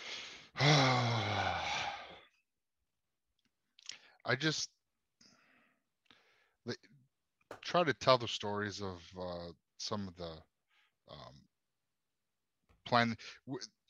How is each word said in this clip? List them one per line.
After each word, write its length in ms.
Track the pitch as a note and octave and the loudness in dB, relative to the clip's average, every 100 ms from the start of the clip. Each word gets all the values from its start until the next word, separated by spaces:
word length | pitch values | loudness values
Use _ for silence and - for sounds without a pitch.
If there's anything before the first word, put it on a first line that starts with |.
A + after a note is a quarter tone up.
| - - - - - - | -12 -10 -10 -16 -10 2
<sighs> 20 | |
I 1080 | C#3+ D3 C3 B2+ A#2+ A#2 G#2+ G2+ F#2+ F2+ F2 - - - - - - _ _ _ _ _ _ _ _ _ _ _ _ _ _ _ - - - _ A2+ B2+ | 6 8 6 4 4 2 0 0 0 -2 -2 -2 -4 -6 -12 -18 -20 _ _ _ _ _ _ _ _ _ _ _ _ _ _ _ -18 -18 -20 _ -2 0
just, 300 | D#3 D3 - _ _ _ _ _ - - _ _ _ _ _ _ _ - _ _ _ _ A#2 | 0 -2 -6 _ _ _ _ _ -20 -20 _ _ _ _ _ _ _ -20 _ _ _ _ -10
they 100 | - _ - _ _ _ _ - - | -10 _ -20 _ _ _ _ -20 -14
try 220 | - F3 | 0 4
to 100 | E3 | 4
tell 240 | - - B2+ | 4 6 6
the 100 | A2+ | 4
stories 540 | - G#2 G#2 G#2 F#2+ | -4 -2 -2 -2 -4
of, 200 | G2 F2+ E2+ F#2 | -6 -8 -12 -8
uh, 320 | F2+ F2 F2 E2 _ - | -6 -6 -8 -14 _ -12
some 280 | - G#2+ G2 | -6 -4 -6
of 80 | F2 | -8
the, 220 | E2+ D#2+ - _ _ _ _ _ - | -10 -12 -18 _ _ _ _ _ -20
um, 360 | C#2+ - - - _ _ _ _ _ _ _ _ _ _ _ _ _ - | -18 -18 -20 -20 _ _ _ _ _ _ _ _ _ _ _ _ _ 2
plan, 320 | A#2+ A#2 A2+ - - - | 4 4 0 -8 -16 -10
wh-, 180 | C3+ - _ | -10 -10 _